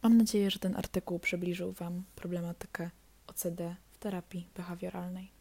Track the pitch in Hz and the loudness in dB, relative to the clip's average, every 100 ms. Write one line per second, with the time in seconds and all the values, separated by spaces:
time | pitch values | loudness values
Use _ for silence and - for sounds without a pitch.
0 | 226 233 220 214 196 196 185 - - 185 | 10 8 8 6 4 2 -2 -2 -2 -4
1 | - 175 - 175 175 175 180 190 175 175 | -2 -4 -2 -2 -2 -2 -4 -6 -6 -6
2 | 185 - 180 175 170 175 - - 170 - | -8 -10 -4 -4 -4 -6 -10 -8 -8 -8
3 | _ - - - 185 170 170 175 - - | _ -20 -16 -6 -6 -4 -6 -8 -14 -10
4 | 214 185 170 185 175 - 180 175 180 180 | -6 -6 -6 -10 -10 -10 -10 -6 -6 -6
5 | 180 185 190 - | -6 -8 -12 -16